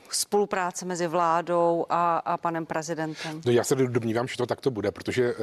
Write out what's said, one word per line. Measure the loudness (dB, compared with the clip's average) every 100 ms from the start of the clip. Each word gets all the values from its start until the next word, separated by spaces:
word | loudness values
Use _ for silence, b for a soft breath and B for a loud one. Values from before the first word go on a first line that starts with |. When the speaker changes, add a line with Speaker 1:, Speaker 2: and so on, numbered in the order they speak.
| B
Speaker 1:
spolupráce | -6 0 0 2 0 -2 -4 -6
mezi | -2 0
vládou | 2 4 2 2 2 4 2 0
a, | 2 2 2
a | 0 -2
panem | -2 -4 -4
prezidentem? | -4 -4 -4 -6 -6 -10 -4 2
Speaker 2:
No, |
já | 2
se | 4 2
domnívám, | 2 0 0 0 -2
že | -4
to | -4
takto | -2 -2
bude, | -2 -2
protože | -4 -4 0 0 0